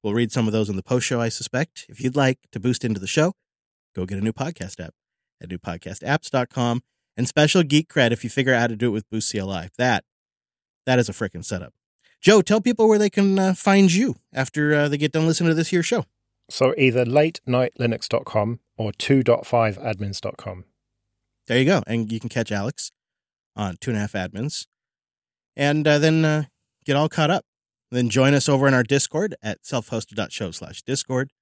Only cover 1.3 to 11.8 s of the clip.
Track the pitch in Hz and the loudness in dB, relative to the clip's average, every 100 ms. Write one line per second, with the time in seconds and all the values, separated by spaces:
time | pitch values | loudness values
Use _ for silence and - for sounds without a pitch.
1.3 | - 131 123 160 - - - 127 135 131 | -6 -6 -4 -6 -8 -20 -6 -4 2 2
2.3 | 131 _ 117 110 120 120 101 98 - 160 | 0 _ -4 -2 -2 -2 -4 -2 0 0
3.3 | - _ _ _ _ _ - 92 98 107 | -2 _ _ _ _ _ -10 -8 -4 -4
4.3 | 110 135 170 - - 82 _ _ _ _ | -4 -8 -8 -14 -12 -16 _ _ _ _
5.3 | _ 85 90 - 85 - 98 - 147 - | _ -14 -10 -8 -10 -10 -12 -4 -4 -2
6.3 | 131 123 - 120 120 _ _ _ - 127 | -4 -4 -2 -2 -2 _ _ _ -6 -2
7.3 | - 151 190 160 147 160 - 120 117 113 | 2 4 4 2 2 2 2 2 2 -4
8.3 | - 131 123 117 110 120 107 107 110 - | -2 2 2 0 0 -2 -2 -4 -6 -4
9.3 | 110 95 95 85 - 123 110 - _ _ | -4 -6 -6 -10 -2 0 0 -2 _ _
10.3 | _ _ _ _ _ - 127 117 98 101 | _ _ _ _ _ 0 2 2 -4 -8
11.3 | 87 85 95 80 _ | -8 -8 -8 -10 _